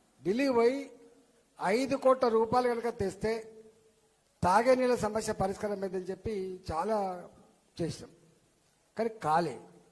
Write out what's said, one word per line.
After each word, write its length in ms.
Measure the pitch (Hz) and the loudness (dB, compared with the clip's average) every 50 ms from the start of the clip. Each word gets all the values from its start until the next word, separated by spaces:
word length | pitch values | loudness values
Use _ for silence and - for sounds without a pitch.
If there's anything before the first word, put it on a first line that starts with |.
| _ _ _ _ 127 | _ _ _ _ -2
ఢిల్లీకి 300 | 165 208 247 285 277 247 | -2 0 2 2 2 4
పోయి 380 | 233 226 240 269 277 277 - - - - - - _ _ _ _ _ _ _ _ - 147 | 4 4 4 4 2 -4 -10 -14 -20 -20 -20 -20 _ _ _ _ _ _ _ _ -4 -2
ఐదు 320 | 180 202 247 269 247 277 | 0 0 0 0 0 -2
కోట్ల 320 | 269 269 262 262 262 254 240 | 2 4 4 4 4 4 2
రూపాయలు 420 | 220 226 233 220 233 247 247 247 | 2 2 2 2 2 2 2 2
కనుక 180 | 240 233 226 233 | 0 -2 -4 -4
తెస్తే 640 | 226 - 202 190 - - - 214 226 226 220 - - - - - _ _ _ _ _ _ _ _ _ _ _ _ _ - - | -4 -2 -4 -4 -4 -2 -2 -2 -2 -4 -6 -12 -18 -20 -20 -20 _ _ _ _ _ _ _ _ _ _ _ _ _ -2 0
తాగే 320 | 180 185 214 233 254 262 | 4 4 4 6 4 4
నీళ్ళ 200 | 254 254 247 247 | 4 4 2 2
సమస్య 380 | - - 208 214 220 214 214 214 | 2 0 -2 -2 -2 -2 -4 -2
పరిష్కారం 500 | - 190 190 196 - - 208 208 196 196 | -2 -2 -2 -2 -2 -4 -4 -4 -4 -4
అయిందని 180 | 190 180 190 | -4 -4 -6
చెప్పి 580 | 185 175 190 185 - 226 220 196 190 190 185 180 - - | -6 -6 -8 -8 -6 -6 -4 -4 -4 -6 -8 -10 -10 -6
చాలా 580 | 160 156 180 208 220 208 196 190 180 180 170 - - - - _ _ _ _ _ _ - | -4 -2 -2 0 0 0 -2 -4 -6 -8 -12 -16 -20 -20 -20 _ _ _ _ _ _ -6
చేసినాం, 300 | 170 151 - - - - - - _ _ _ _ _ _ _ _ _ _ _ _ _ _ - - | -6 -6 -6 -8 -14 -18 -20 -20 _ _ _ _ _ _ _ _ _ _ _ _ _ _ -6 -4
కానీ 120 | 226 233 | -4 -4
కాలే. 500 | 226 - - 151 156 170 175 151 117 110 - - - - - _ | -4 -4 -2 2 2 2 2 0 -4 -10 -14 -20 -20 -20 -20 _